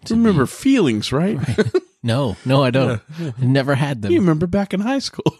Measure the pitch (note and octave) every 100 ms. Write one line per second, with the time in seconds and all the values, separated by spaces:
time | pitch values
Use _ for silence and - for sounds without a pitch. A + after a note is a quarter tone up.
0 | - A#3 A3+ F#3 B2 - C4+ C4+ D#3 G#2+
1 | - C3 F#3 C#3+ - A#2 - - - _
2 | A#2+ A#2+ C3+ - B2+ C#3 C3 B2+ B2+ A2+
3 | - D#3 E3 A2+ B2 C3+ C3 C3+ C#3+ B2+
4 | G#2 F3 F#3 D#3 F3 G3+ G3 F#3+ G#3+ C4+
5 | - - - -